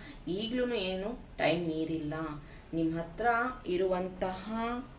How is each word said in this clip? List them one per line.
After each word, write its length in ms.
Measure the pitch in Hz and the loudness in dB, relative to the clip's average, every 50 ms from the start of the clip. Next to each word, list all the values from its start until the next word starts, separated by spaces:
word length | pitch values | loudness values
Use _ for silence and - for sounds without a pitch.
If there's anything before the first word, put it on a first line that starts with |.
| - - - - - - | -10 -14 -14 -8 -4 -2
ಈಗ್ಲೂ 460 | 180 202 226 226 254 247 247 247 240 | -2 -2 0 0 2 2 2 2 2
ಏನು 440 | 208 185 185 185 190 196 226 254 - - - - - | 2 2 0 0 0 -2 -2 -4 -6 -10 -10 -2 2
ಟೈಮ್ 280 | - 151 165 175 175 | 4 4 6 4 2
ಮೀರಿಲ್ಲ. 480 | 160 156 160 160 156 160 160 147 147 156 160 160 151 147 147 - - - - - - 160 | 2 0 0 0 0 0 0 0 -2 -2 -2 -2 -4 -4 -8 -10 -12 -16 -16 -10 -2 0
ನಿಮ್ 240 | 165 165 160 165 165 | 2 2 2 2 0
ಹತ್ರ 280 | 170 - - - 220 240 233 233 247 254 254 - - | -2 -4 -4 2 4 4 4 4 2 0 -2 -4 -2
ಇರುವಂತಹ 880 | - 180 175 190 185 185 180 185 185 - - 202 185 185 190 190 220 220 226 233 233 240 247 262 - - | 0 2 2 4 4 4 2 0 -2 -2 -2 -2 -2 -2 -4 -4 -4 -2 -2 -2 -2 -2 -4 -6 -10 -14